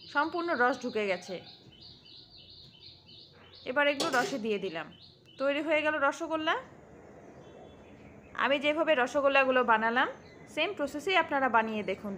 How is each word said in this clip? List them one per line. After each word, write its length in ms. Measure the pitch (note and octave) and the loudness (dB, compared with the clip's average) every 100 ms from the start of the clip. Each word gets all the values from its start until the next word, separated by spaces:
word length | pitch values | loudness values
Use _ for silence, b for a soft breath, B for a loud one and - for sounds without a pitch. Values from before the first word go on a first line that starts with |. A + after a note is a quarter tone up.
| - | -4
সম্পূর্ণ 340 | D4 D#4 F4 E4+ C#4 | 0 0 -2 -2 2
রস 140 | B3 C4 | 2 2
ঢুকে 200 | B3+ G#3+ G#3 | -4 -2 -2
গেছে। 240 | F3+ - E3+ - - - - - - - - - - - - - - - - - - - - - - - | -2 -6 -12 -12 -20 -20 -20 -20 -20 -20 -20 -20 -20 -20 -20 -20 -20 -20 -20 -20 -20 -20 -20 -20 -14 -4
এবার 140 | C4 C#4+ | 2 2
এগুলো 160 | C#4 D#4+ C4 | 2 2 2
রসে 200 | - C#4 | 0 -2
দিয়ে 140 | A3 G3+ | -4 -4
দিলাম। 220 | F#3 D#3+ D#3 - - - - - | -4 -8 -10 -16 -20 -20 -20 -4
তৈরি 200 | C4+ C#4+ D#4 | -2 0 0
হয়ে 140 | D#4 | 0
গেল 100 | D4+ D#4 C#4 | 0 2 0
রসগোল্লা। 500 | D4 E4 D#4+ D#4 A4 C5 - - - - - - - - - - - - - - - - - | 0 -4 -2 0 -2 -4 -18 -20 -20 -20 -20 -20 -20 -20 -20 -20 -20 -20 -20 -20 -20 -12 -4
আমি 120 | A#3 C#4+ | 0 2
যেভাবে 280 | D4 D4+ D#4 C#4+ | 0 0 2 2
রসগোল্লাগুলো 580 | B3+ D4 C#4 C#4 C4 B3+ A#3+ | 2 2 4 6 6 4 4
বানালাম, 360 | A3 A3+ A#3+ E4+ - - - - | 4 4 2 0 -4 -18 -20 -8
same 160 | - F4 G4 | -4 -4 -2
প্রসেসেই 380 | C#4+ D4 G4 F#4 | -6 -4 0 2
আপনারা 260 | D#4+ C#4+ C4 A#3 | 2 0 2 2
বানিয়ে 260 | A3 G#3+ F#3+ | 2 -2 -4
দেখুন 220 | F#3 G#3 | -6 -6